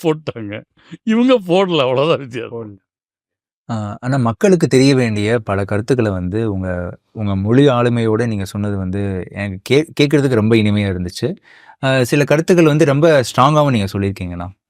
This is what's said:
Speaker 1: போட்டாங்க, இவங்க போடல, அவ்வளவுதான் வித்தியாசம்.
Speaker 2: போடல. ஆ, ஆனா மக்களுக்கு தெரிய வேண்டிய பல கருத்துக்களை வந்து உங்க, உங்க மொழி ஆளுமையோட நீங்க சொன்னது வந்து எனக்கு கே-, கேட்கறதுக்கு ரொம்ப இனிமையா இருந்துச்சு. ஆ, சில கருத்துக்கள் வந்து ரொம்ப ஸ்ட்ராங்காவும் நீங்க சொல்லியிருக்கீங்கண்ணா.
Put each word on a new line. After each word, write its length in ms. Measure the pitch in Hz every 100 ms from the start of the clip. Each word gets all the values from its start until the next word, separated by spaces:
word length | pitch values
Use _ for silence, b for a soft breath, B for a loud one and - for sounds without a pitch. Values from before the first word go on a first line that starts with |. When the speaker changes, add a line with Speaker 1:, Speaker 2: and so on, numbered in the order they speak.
Speaker 1:
போட்டாங்க, 600 | 165 156 - 117 104 110 - _ B B
இவங்க 360 | 226 220 254 247
போடல, 400 | 180 185 190 160
அவ்வளவுதான் 380 | 127 127 156 135
வித்தியாசம். 340 | 135 120 113
Speaker 2:
போடல. 260 | 117 110 98 _ _ _ _ _ _ _ _ -
ஆ, 280 | 110 104 110
ஆனா 180 | 123 135
மக்களுக்கு 500 | 120 110 196 170 135
தெரிய 280 | 131 139 131
வேண்டிய 440 | 117 104 104 120
பல 260 | 104 98 98
கருத்துக்களை 460 | 107 110 123 107
வந்து 420 | 92 90 107 113
உங்க, 440 | 95 92 87 87 - _
உங்க 240 | 110 101 98
மொழி 320 | 101 127 143
ஆளுமையோட 600 | 120 120 120 113 110 120
நீங்க 180 | 104 95
சொன்னது 320 | 104 104 98
வந்து 500 | 92 98 98 92 87
எனக்கு 580 | 98 101 92 - 139 - -
கே-, 60 |
கேட்கறதுக்கு 340 | 147 147 135 117
ரொம்ப 200 | 107 113
இனிமையா 520 | 104 104 101 90 90
இருந்துச்சு. 280 | - 127 208 b b b b
ஆ, 200 | 135 131
சில 200 | 123 147
கருத்துக்கள் 420 | 127 147 165 175 156
வந்து 200 | 151 147
ரொம்ப 360 | 139 165 143
ஸ்ட்ராங்காவும் 500 | 117 - 139 151 143
நீங்க 280 | 117 98 98
சொல்லியிருக்கீங்கண்ணா. 480 | 98 98 90 87 90 -